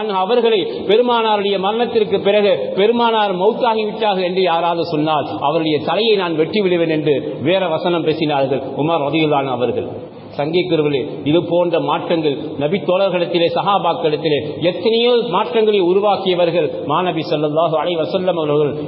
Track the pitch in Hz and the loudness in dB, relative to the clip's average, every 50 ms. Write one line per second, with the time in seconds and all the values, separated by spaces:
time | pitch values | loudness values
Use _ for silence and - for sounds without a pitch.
0 | 214 214 196 190 185 185 247 247 226 233 226 196 156 - - - - 180 202 226 | -4 -2 -2 -2 0 0 2 2 2 2 2 0 0 -2 -6 -4 0 2 4 4
1 | 247 240 240 233 226 220 214 202 196 202 196 185 185 196 220 233 240 - - 226 | 4 4 2 2 2 2 0 0 0 0 0 0 0 0 0 0 0 0 0 0
2 | 208 175 196 190 180 196 202 208 202 202 175 135 - - - 180 196 220 240 233 | 0 0 0 0 2 2 4 4 4 4 2 2 0 -2 0 2 2 2 2 2
3 | 233 233 226 220 208 202 185 175 185 220 240 240 262 233 220 220 214 208 185 214 | 2 2 2 2 0 0 0 0 2 2 2 2 0 0 0 0 -2 -4 -4 -2
4 | 220 208 196 185 185 175 185 190 185 170 165 170 175 170 175 170 160 170 156 151 | -2 0 0 0 -2 -2 0 0 0 2 2 2 0 0 0 -2 -2 -2 -2 0
5 | 151 156 156 147 131 - - - 143 143 156 170 156 160 151 139 151 156 165 196 | 0 0 0 0 -2 -4 -4 -2 -2 0 0 0 0 0 0 -2 -2 -2 -2 0
6 | 226 226 214 196 185 170 165 151 160 156 185 220 196 180 175 170 170 160 160 156 | 2 2 2 2 0 0 0 0 0 0 0 0 0 2 2 0 0 0 0 0
7 | 147 151 143 127 - 147 135 123 117 151 185 190 185 170 156 147 175 180 175 165 | 2 2 0 0 -2 -4 -6 -4 -2 0 0 0 0 -2 -2 -2 -2 0 0 0
8 | 147 156 147 - 170 151 147 139 139 131 143 123 107 104 104 123 143 160 170 156 | 0 0 0 0 0 0 0 0 0 0 0 -2 -4 -4 -4 -2 0 0 0 0
9 | 143 143 147 160 156 151 147 139 135 135 127 120 123 120 104 92 92 - - - | 0 0 0 0 2 2 2 0 0 -2 -2 -2 -2 -2 -2 -2 -4 -6 -8 -12
10 | - - - - - - - 147 143 156 165 180 170 - 165 156 151 147 143 131 | -14 -16 -16 -18 -18 -10 -6 -6 -4 0 0 0 0 2 0 0 2 0 0 -2
11 | 110 - - - - 139 156 175 156 - 170 175 175 175 170 156 143 143 156 175 | -2 -4 -8 -6 -2 0 2 2 2 2 0 0 2 2 0 0 0 0 -2 -2
12 | - - 180 165 156 151 135 107 - - - - 139 147 190 202 - - 180 190 | -2 -2 -2 0 0 0 -2 -2 -6 -8 -4 -4 -2 -2 -2 -2 0 0 0 2
13 | 196 190 170 175 175 156 180 170 170 165 170 170 156 196 202 190 170 170 160 - | 2 0 0 0 -2 0 0 2 2 2 0 0 0 2 0 2 2 0 0 0
14 | - 156 151 147 151 160 147 135 151 151 - - 147 175 180 175 - 226 226 233 | 0 0 0 0 0 0 0 -2 -2 -4 -6 -2 -2 -2 -2 0 0 0 2 2
15 | 240 240 247 240 - - 165 196 214 - - 226 214 214 208 202 175 170 185 202 | 2 2 2 2 2 0 -2 -2 -2 0 0 0 2 2 2 2 2 2 2 2
16 | 208 208 190 175 - 185 180 170 175 170 160 175 156 135 - - - - 147 170 | 2 2 0 0 0 0 2 2 2 2 2 0 0 0 -2 -6 -4 -2 -2 0
17 | 185 180 165 160 147 - 170 147 156 151 147 160 170 160 160 156 147 180 175 160 | 0 -2 -2 -4 -4 -4 -2 -2 -2 0 0 0 0 2 0 0 -2 -2 -2 -2
18 | 151 - - 190 180 185 170 170 156 147 147 151 151 139 147 151 147 | -2 -2 -2 -2 0 -2 -2 0 0 0 2 2 0 0 -2 -4 -6